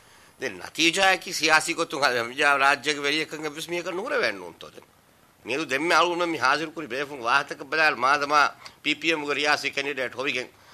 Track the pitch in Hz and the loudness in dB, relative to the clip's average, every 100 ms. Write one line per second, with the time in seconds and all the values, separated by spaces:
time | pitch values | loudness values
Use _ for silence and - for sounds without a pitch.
0 | - - - - 131 92 87 - 165 170 | -20 -20 -20 -10 -8 -8 -10 0 0 4
1 | 190 185 - 165 151 156 156 160 165 151 | 4 2 0 -2 4 4 4 -2 -2 0
2 | 139 123 117 131 147 139 139 139 135 147 | 2 2 -2 0 2 4 4 2 0 -2
3 | 143 151 151 156 156 147 160 175 170 180 | 0 -2 -2 -6 -8 -8 -6 -6 -4 -6
4 | 240 277 120 98 87 82 76 - - _ | -4 0 0 -2 -8 -14 -18 -20 -20 _
5 | _ _ _ _ - 131 156 131 165 160 | _ _ _ _ -6 -6 -2 -2 2 4
6 | 175 170 175 151 127 147 160 156 147 127 | 4 2 -2 0 2 0 -2 -8 -8 -6
7 | 143 143 113 139 143 151 147 156 156 123 | -8 -6 0 0 0 -10 -4 2 2 4
8 | 127 143 143 147 139 - - - 147 151 | 2 2 4 4 4 0 -18 -8 -4 -2
9 | 156 160 147 139 147 143 139 143 139 135 | 0 0 0 0 2 2 0 -4 -4 -4
10 | 123 113 139 123 120 _ - | -6 -4 -4 -4 -6 _ -20